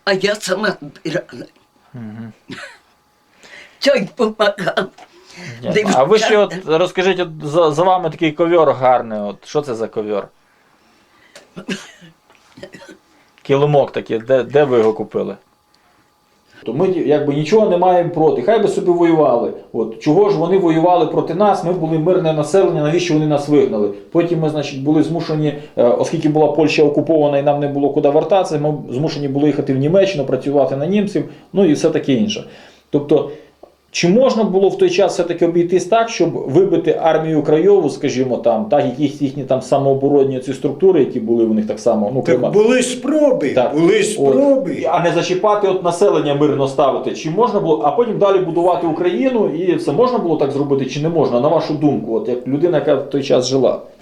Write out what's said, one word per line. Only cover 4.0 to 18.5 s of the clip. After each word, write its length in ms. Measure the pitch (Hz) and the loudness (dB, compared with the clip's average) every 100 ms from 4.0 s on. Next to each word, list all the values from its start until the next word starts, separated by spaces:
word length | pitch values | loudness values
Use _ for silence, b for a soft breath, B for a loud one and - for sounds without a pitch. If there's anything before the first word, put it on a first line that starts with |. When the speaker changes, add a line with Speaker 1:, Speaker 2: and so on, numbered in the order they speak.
| 190 - | -2 -4
Speaker 1:
помагав. 720 | 220 - 208 - 165 - 190 - - _ B B B 117 | -4 0 -2 -2 -4 -4 -6 -10 -20 _ B B B -12
Speaker 2:
Ясно. 100 | - | -4
Speaker 1:
Дівчата. 280 | 208 143 127 | -2 0 2
Speaker 2:
А 40 | |
ви 160 | 151 214 | 4 2
ще 180 | 220 208 | 4 2
от 180 | 190 180 147 | 2 -2 -2
розкажіть, 540 | 160 180 190 185 180 | 0 0 0 0 0
от 100 | 175 156 | -4 -8
за, 280 | 147 165 156 | -4 2 2
за 120 | 147 | 2
вами 260 | 185 180 165 | 2 2 -2
такий 220 | 165 160 | -2 -4
ковьор 400 | 151 170 175 143 | 0 2 4 2
гарний. 480 | 123 127 123 113 107 | 2 2 2 0 -8
От, 280 | 104 98 - | -8 -10 -6
що 140 | 151 | -6
це 140 | 139 110 | -4 -6
за 120 | 107 | -6
ковьор? 400 | 113 104 101 90 _ b b b b b b b b b - _ 185 - 190 - - 165 _ _ _ _ - - - - - _ _ _ _ | -6 -4 -6 -6 _ b b b b b b b b b -20 _ -18 -12 -12 -14 -20 -20 _ _ _ _ -20 -20 -20 -20 -20 _ _ _ _
Килимок 500 | - 139 147 143 120 | -2 2 4 2 0
такий, 280 | 117 104 113 | -4 -6 -6
де, 240 | 113 131 | 0 0
де 200 | 113 143 | 2 2
ви 140 | 139 120 | 2 2
його 160 | 110 | 2
купили? 440 | 107 101 104 98 98 _ _ _ _ _ _ _ _ _ b b b | 0 -4 -6 -6 -10 _ _ _ _ _ _ _ _ _ b b b
То 100 | - | -8
ми, 140 | 131 185 | -2 0
якби, 460 | 165 127 147 147 | 0 2 0 0
нічого 360 | 139 151 214 196 | -2 2 2 4
не 80 | 175 | 2
маємо 320 | 185 175 156 | 2 2 0
проти, 320 | 156 156 135 | 2 2 2
хай 180 | 208 | 2